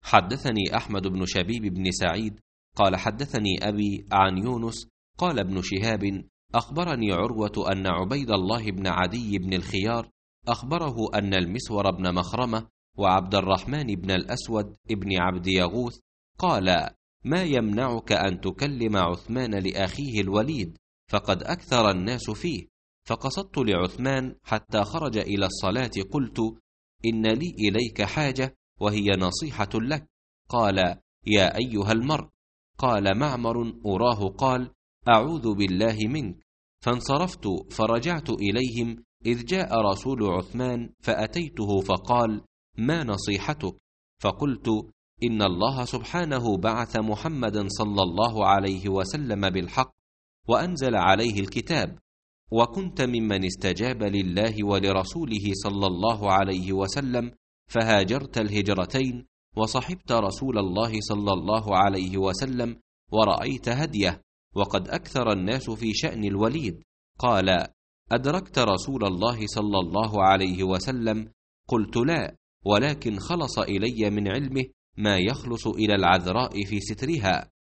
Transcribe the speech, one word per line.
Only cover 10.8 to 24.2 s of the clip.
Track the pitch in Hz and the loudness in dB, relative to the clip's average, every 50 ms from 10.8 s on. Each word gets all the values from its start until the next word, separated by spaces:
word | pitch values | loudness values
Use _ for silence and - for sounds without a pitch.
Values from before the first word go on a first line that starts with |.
| 170 147 120 113 110 - - | -2 -4 -2 -2 -4 0 0
أن | 104 101 98 98 | 0 0 2 0
المسور | 92 90 85 95 123 - - 107 101 98 95 | 0 0 0 -4 -6 -6 -4 -4 0 0 0
بن | 92 90 92 90 87 | 0 0 -2 0 0
مخرمة | 90 90 87 - 113 127 123 113 113 117 - _ _ _ _ _ | 0 -2 -2 -2 -4 -2 -2 -2 -4 -6 -8 _ _ _ _ _
وعبد | - 101 92 92 95 92 92 101 | 0 2 4 4 4 2 2 0
الرحمن | 98 92 95 95 95 - - 135 151 147 117 101 | 2 4 4 2 0 0 -4 -4 -4 -2 -4 -4
بن | 90 87 95 | -4 -2 0
الأسود | 95 92 92 - - 127 - - 113 107 104 101 - _ _ - | 0 0 0 -2 -6 -6 -4 -4 -2 -2 -2 -4 -8 _ _ -6
بن | 113 101 92 98 95 90 | -4 -4 -2 -2 0 2
عبد | 87 92 92 92 87 | 2 2 0 -2 -2
يغوث | 92 92 92 90 85 92 120 123 120 - - _ _ _ _ _ _ _ | 2 2 2 2 2 0 -2 -4 -4 -8 -12 _ _ _ _ _ _ _
قال: | - - 180 156 107 95 92 90 82 73 - - _ _ _ _ _ _ | -2 0 2 2 2 4 4 4 2 2 -2 -8 _ _ _ _ _ _
"ما | - 156 180 190 | -2 0 0 0
يمنعك | 165 139 123 113 107 104 110 131 131 120 113 - - | 2 2 2 2 2 0 0 0 0 -2 -4 -2 0
أن | 110 82 90 98 92 90 | 0 2 2 0 0 -2
تكلم | - 95 87 - 135 143 143 123 117 113 104 | -4 -4 -2 -2 -4 -4 -2 -2 0 2 2
عثمان | 98 90 85 87 85 - - 113 127 127 117 107 | 2 2 2 0 -4 -6 -6 -4 -4 -2 -2 -2
لأخيه | 98 95 92 - - 98 90 - - 143 139 117 107 | -2 -2 -2 0 0 -2 -2 -2 -6 -6 -2 -2 -2
الوليد؟ | 98 95 98 104 113 139 160 131 95 82 - - _ _ _ _ _ _ | 0 2 2 2 2 0 -2 -4 -4 -6 -8 -16 _ _ _ _ _ _
فقد | - 104 - - 98 90 - | -4 -2 0 0 -2 -2 0
أكثر | - 165 180 - - 131 123 113 104 | -6 -6 -6 -4 0 2 4 4 4
الناس | 95 90 90 104 127 120 - - | 4 2 -2 -4 -4 -6 -6 -8
فيه". | 107 - - 220 143 92 - - _ _ _ _ _ _ _ | -8 -4 -4 -4 -4 -6 -8 -12 _ _ _ _ _ _ _
فقصدت | - 117 - - 135 135 190 202 190 - | -6 -6 -4 -4 -6 -4 -4 -8 -6 -2
لعثمان | 147 127 107 95 87 90 90 - - 123 135 135 131 | 0 2 2 2 2 2 0 -2 -2 -2 -2 0 -2